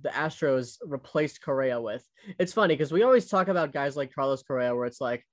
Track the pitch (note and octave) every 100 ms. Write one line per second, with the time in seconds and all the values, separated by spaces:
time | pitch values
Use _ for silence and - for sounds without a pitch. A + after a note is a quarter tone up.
0 | C#3+ B2+ D#3 - C#3+ C3 A#2+ - F3+ C3+
1 | - D3+ D3+ - - C3+ C3 A#2+ A2+ A#2
2 | _ _ G#3 F3+ F3+ A3 G3 D3 D3 E3+
3 | B3 B3+ F#3 F#3+ F#3 F3+ D3+ C#3+ C#3+ C#3+
4 | C3 - C#3 C3+ - B2+ B2 B2 B2 -
5 | B2 A#2+ _